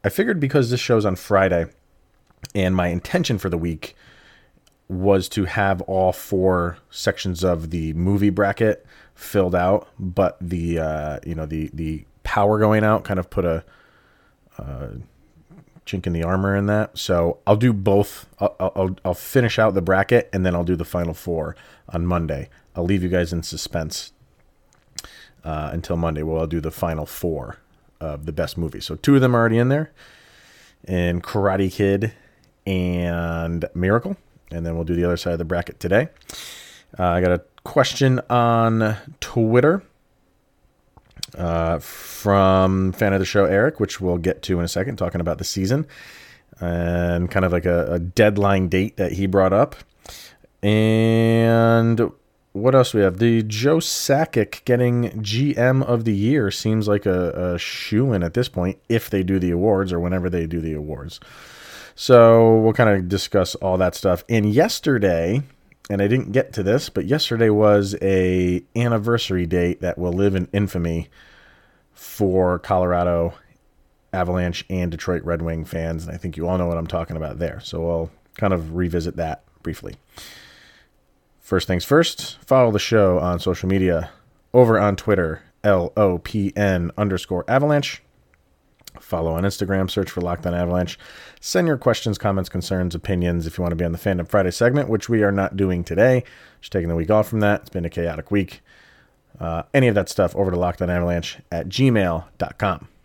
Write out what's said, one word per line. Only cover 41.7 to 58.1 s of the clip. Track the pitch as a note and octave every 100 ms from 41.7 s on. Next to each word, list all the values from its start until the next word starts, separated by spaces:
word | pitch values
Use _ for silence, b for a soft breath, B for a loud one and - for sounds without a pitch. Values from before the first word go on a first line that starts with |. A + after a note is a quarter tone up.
| E2
from | - - - - G#2 G2 F#2+ F#2+ F#2+ F#2+ F#2+
fan | F2+ G#2
of | G2
the | F#2
show, | G#2 F#2
Eric, | G2 C3 D3+
which | G#2+ -
we'll | F#2 F2
get | F2 -
to | - F2
in | E2+
a |
second, | F#2+ G2+ -
talking | F2 F2
about | E2+ D#2
the | F2
season | G2 F#2+ C#3 D#3 B B B B B B -
and | F2 E2+ E2+ F2 F2 F2 F2
kind | G2 F#2
of |
like | F2 F2
a, | F2 -
a | F2
deadline | F2 - G#2+ G2+ G2+ G2 F#2
date | F#2 G#2 -
that | F#2
he | F#2 G2
brought | G2 F#2
up. | G2 C#3+ - - _ B B B B _ _
And | G#2 G#2+ A2 A2 A2+ A2+ A2+ A2+ A2+ A2+ A2+ A#2 A2+ A#2 A2 - _ _ _
what | G2 A#2+
else | C3 B2 A2
we |
have? | G2 F#2
The | A#2 A2+
Joe | G#2+ G#2+ C3+ D#3+
Sakic | - - - C#3 D#3+ A#2 G#2 - -
getting | B2 B2 A#2+ A#2+ -
G | G#2 A2 C#3+ -
M | B2 C3
of | C3 A#2+
the | A2+ G2
year | G#2+ D3 G2+
seems | - G#2+ A2 G#2
like | G#2 G2+
a, | F2+ F2 - F2+
a | F2
shoo-in | - - - G#2+ C3+